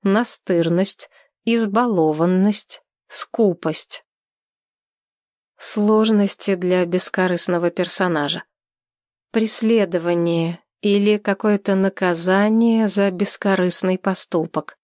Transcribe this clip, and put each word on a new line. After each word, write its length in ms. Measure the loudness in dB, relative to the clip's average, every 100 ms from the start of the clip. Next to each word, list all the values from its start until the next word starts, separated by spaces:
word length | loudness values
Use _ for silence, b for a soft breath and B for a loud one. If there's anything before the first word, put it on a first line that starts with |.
настырность, 1080 | 2 0 0 -6 -2 0 2 0 0 -4 -12 b b _
избалованность, 1400 | -2 0 0 0 0 2 0 2 0 2 2 0 -6 -16 _ _ _
скупость. 960 | -8 -6 0 0 0 -4 -4 -6 -10 _ _ _ _ _ _ _ _ _ _ _ _ _ _ _ _
Сложности 960 | -4 0 2 2 4 2 2 -2 -2
для 300 | -2 0 0
бескорыстного 880 | 0 -2 -2 -2 -2 0 -2 0 -2
персонажа. 760 | -2 -4 -2 -2 0 -2 -6 -10 _ _ _ _ _ _ _ _
Преследование 1300 | -2 0 0 2 2 2 -2 0 0 0 0 -2 -6 _ _
или 360 | 0 2 2 0
какое-то 580 | -2 -2 0 0 0
наказание 1120 | 0 0 0 -2 0 0 2 2 2 2 2 0
за 240 | 0 0
бескорыстный 880 | 0 -4 -2 0 0 0 0 -2 -2
поступок. 800 | -2 -4 -2 -4 -2 -6 -8 -20